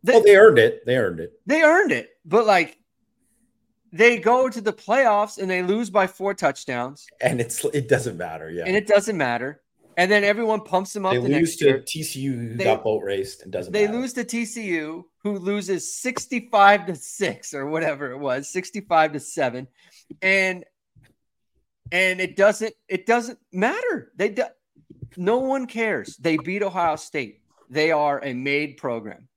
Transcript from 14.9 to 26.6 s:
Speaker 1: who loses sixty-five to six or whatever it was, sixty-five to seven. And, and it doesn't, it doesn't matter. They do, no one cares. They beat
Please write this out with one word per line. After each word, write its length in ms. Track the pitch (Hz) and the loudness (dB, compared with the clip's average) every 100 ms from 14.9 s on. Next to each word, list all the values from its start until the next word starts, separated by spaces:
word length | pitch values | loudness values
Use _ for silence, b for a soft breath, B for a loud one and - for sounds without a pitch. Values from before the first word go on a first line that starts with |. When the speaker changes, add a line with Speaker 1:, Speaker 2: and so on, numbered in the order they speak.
| 165 180 _ | -12 -16 _
Speaker 1:
who 160 | 208 202 | -8 -6
loses 520 | 180 208 185 180 - | -4 -4 -4 -6 -6
sixty-five 960 | - 247 247 - 240 220 208 202 202 175 | -8 -8 -8 -6 -8 -2 6 6 6 0
to 100 | 160 | -10
six 600 | - - 190 101 - 143 | -12 -6 -4 -6 -12 -10
or 100 | 139 | -6
whatever 460 | 156 156 143 139 | -4 -4 -4 -8
it 80 | 131 | -8
was, 280 | 143 127 143 | -4 -6 -6
sixty-five 680 | 185 180 214 202 165 156 | -10 -8 -12 0 2 2
to 60 | 151 | 0
seven. 480 | - - 131 123 135 b b b b - | -10 -4 -4 -4 -14 b b b b -6
And, 440 | 185 196 190 180 - _ _ _ _ _ _ _ _ _ _ _ - | 0 2 0 -4 -12 _ _ _ _ _ _ _ _ _ _ _ -6
and 300 | 175 185 185 | 0 0 0
it 140 | 185 190 | -6 2
doesn't, 400 | 196 202 214 - _ | 2 2 -6 -10 _
it 200 | 185 190 | -8 0
doesn't 320 | 240 233 240 _ | 0 0 -14 _
matter. 600 | 185 220 403 494 320 - - | -2 -2 -2 -4 -6 -8 -4
They 140 | 202 | -4
do, 140 | 208 185 _ _ _ _ - - - | -2 -6 _ _ _ _ -20 -20 -6
no 240 | 180 240 | 0 0
one 260 | 262 269 247 | 0 -4 -6
cares. 500 | 226 226 156 98 - | -4 -4 -4 -6 -6
They 200 | 139 156 | -2 -2
beat 240 | 170 196 | -2 -4